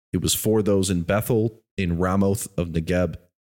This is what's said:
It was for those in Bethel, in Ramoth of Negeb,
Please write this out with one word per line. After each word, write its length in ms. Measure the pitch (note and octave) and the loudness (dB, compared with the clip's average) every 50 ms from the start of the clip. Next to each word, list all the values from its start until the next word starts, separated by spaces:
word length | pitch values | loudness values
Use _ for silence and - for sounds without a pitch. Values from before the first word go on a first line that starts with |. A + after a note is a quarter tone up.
| _ _ - | _ _ -6
It 80 | F#2 | -2
was 140 | D#2+ - - | -2 0 -2
for 260 | - - A2 G#2+ A2 G#2 | 0 0 0 2 2 2
those 280 | G#2 G2+ G2 F#2+ F#2 | 2 2 2 2 2
in 120 | G2 F2+ E2+ | 0 -2 0
Bethel, 600 | E2 G2 G#2 G#2 - C3 A2 G#2+ A#2 - - _ _ _ | 0 -2 -2 0 0 0 2 2 0 -2 -6 _ _ _
in 200 | - G2 F2 E2+ E2 | -4 -2 -2 0 0
Ramoth 500 | F2+ F#2 F#2 G2 G2 G2 G2+ - - - - - | 0 0 2 2 2 2 2 0 -4 -8 -4 -4
of 100 | F2 E2+ | -4 -2
Negeb, 440 | D#2+ E2+ D#2+ D#2+ F2+ F2+ F2+ E2+ D#2 - _ _ _ _ | -2 -4 -2 0 0 0 0 0 -2 -8 _ _ _ _